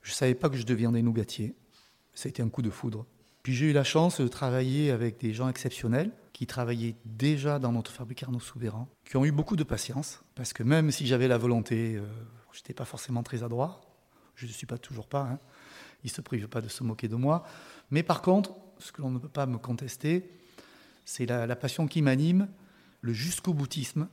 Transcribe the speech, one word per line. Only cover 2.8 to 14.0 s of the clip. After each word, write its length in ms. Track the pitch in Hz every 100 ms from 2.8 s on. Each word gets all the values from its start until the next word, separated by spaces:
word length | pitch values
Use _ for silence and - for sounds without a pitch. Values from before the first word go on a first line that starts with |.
| 127 107 117 _ _ _
Puis 100 | -
j'ai 160 | 127 151
eu 40 |
la 100 | 143
chance 360 | 135 156 175 -
de 80 | 127
travailler 640 | - 135 131 131 139 151
avec 280 | 120 117 107
des 140 | 113
gens 140 | 110 127
exceptionnels 640 | 123 131 - 117 123 190 - -
qui 120 | - 120
travaillaient 500 | - 120 120 117 113 113
déjà 540 | 110 139 151 143 147
dans 120 | 127
notre 200 | 120 110
fabrique 300 | - 117 123
Arnaud 200 | 131 123
Soubeyran, 460 | - - 113 107 127 _ -
qui 100 | 135
ont 80 | 143
eu 60 |
beaucoup 240 | 147 156 190
de 80 |
patience, 580 | 156 113 - 131 151 - _ -
parce 180 | 120
que 80 | -
même 300 | 117 156 156
si 160 | 131 127
j'avais 200 | 127 127
la 100 | 120
volonté, 560 | 123 117 107 113 113 110
euh, 100 | 104 110 113 113 _
j'étais 220 | - - 135
pas 100 | 127
forcément 380 | 123 - 120
très 180 | 120 123
adroit, 400 | 117 117 147 185 - _